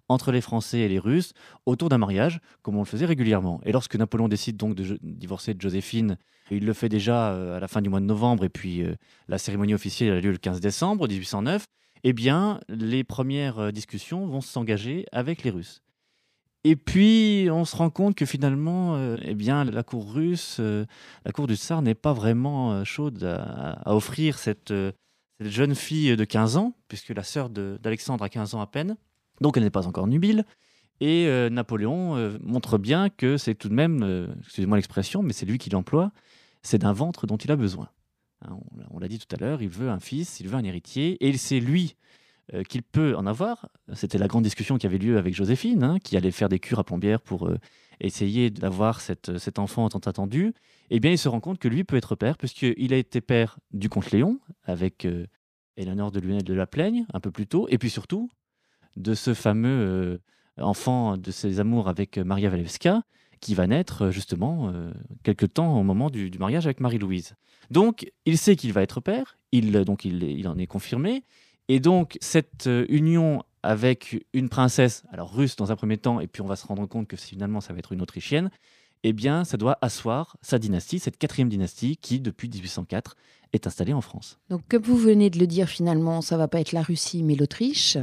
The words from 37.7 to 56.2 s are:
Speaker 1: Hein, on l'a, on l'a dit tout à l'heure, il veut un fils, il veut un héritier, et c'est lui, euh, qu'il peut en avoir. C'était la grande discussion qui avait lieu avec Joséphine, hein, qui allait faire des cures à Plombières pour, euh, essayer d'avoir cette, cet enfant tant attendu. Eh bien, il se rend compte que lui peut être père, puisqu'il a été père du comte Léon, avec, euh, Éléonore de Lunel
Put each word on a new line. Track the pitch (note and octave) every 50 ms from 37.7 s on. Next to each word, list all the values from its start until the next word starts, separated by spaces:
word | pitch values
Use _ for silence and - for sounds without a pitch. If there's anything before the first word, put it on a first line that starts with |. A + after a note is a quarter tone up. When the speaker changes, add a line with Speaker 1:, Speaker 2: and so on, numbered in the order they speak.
| F2+ E2 - - _ _ _ _ _ _ _ _ _ _ -
Speaker 1:
Hein, | - F2+ - - - -
on | -
l'a, | - -
on | - E2+
l'a | F2+ F#2
dit | G#2+ A2+
tout | - - -
à | -
l'heure, | F2 A#2+ D3+ C#3+
il | A2+ G2
veut | E2+ F#2+ B2 C3
un | A2+ F#2
fils, | - - C3 D3 F3 F3 - -
il | F2+ F#2+
veut | A2 C3
un | A2+
héritier, | F#2+ F2+ F2 - - - C3+ C#3+ E3+ F#3 - -
et | C3+ C#3 B2+
c'est | - - C#3 C3
lui, | A#2+ B2+ D3 F3+ F3+ D3+ - _ _ _ _ _ _ _ _ _ _ - -
euh, | F#2 F#2+
qu'il | - - B2 A#2
peut | _ - D3+ D#3+ D3 A#2
en | D#2 G2
avoir. | G2 G#2+ A#2 F3+ A3+ A#3+ - - - _ _ _ - F#2+
C'était | - - G2 - G2
la | G2+ G2
grande | G#2 A#2 A2+
discussion | G#2+ - - G#2 - C#3 B2
qui | - G2
avait | F2+ F#2+
lieu | F#2+ A2+ A#2+ G#2+
avec | F2 F#2 F#2
Joséphine, | F2+ G2 F#2+ B2 C3 - A3+ B3 F#3+ B2
hein, | C3 E3+ G3 -
qui | - - F#2+
allait | F2+ F#2+
faire | F2 - G#2+ F#2+
des | F#2+ F#2+
cures | - - A#2 A2
à | F#2
Plombières | - F2+ F2 F2+ G2+ G#2+ A2
pour, | - - F#2+ F2 F2 F2
euh, | E2+ F2+ - - _ _ _ _ _ -
essayer | - G2 - - G#2+ G2 G#2 A#2+ B2 A#2
d'avoir | G#2 - - F#2+ F#2+ F#2 G#2+ A2+ A2 -
cette, | - - F#2 - - - F2+ F2+
cet | - - - -
enfant | G2+ G2 - - A2+ G#2+
tant | - G2
attendu. | - G2+ F#2 - G2 G2 A2+ D3 F#3+ A3+ A3+ _ _ _ _ _ _ -
Eh | - A#2
bien, | G#2+ D#3
il | F3+ F3
se | - C#3+
rend | A#2 A#2
compte | - E3 F#3+ F3+
que | - B2
lui | A2+ D3+ F#3+
peut | - C#3+
être | B2+ - - A2+
père, | - G#2+ A#2 D#3 -
puisqu'il | - B2+ - - - B2 A#2 - B2 B2 C3
a | C3
été | B2 _ - B2
père | - - B2+ A#2 A2+ A2 - - _ _
du | - G2+ F#2+ A2
comte | - G2+ F#2 -
Léon, | - G2+ C3 F#3+ A#3+ C4+ _ - - _ -
avec, | - F2+ E2+ F#2 F#2 - - -
euh, | F2+ F2 F2 F2 G2 _ _ _ _ _ _ _ _ _ -
Éléonore | F#2+ F#2 F#2+ G2+ G2+ G#2
de | G2
Lunel | G2